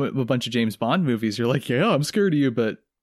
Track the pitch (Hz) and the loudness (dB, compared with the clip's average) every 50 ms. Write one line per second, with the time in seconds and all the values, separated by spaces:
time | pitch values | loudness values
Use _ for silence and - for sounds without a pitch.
0 | 139 - - 135 123 117 131 120 - 117 120 120 113 110 107 - 117 117 151 190 | -2 -2 -2 -2 0 0 0 -2 -2 -2 0 0 0 0 -2 -2 -2 0 0 2
1 | 170 131 117 104 113 107 101 120 117 120 135 135 - - 123 131 190 233 147 135 | 2 0 0 0 0 -2 -2 0 0 0 0 0 -2 0 0 2 2 2 2 0
2 | 147 - - 214 202 190 156 143 139 131 113 120 113 107 - - _ _ _ _ | -2 0 0 0 2 2 2 2 2 2 0 0 -2 -2 -4 -6 _ _ _ _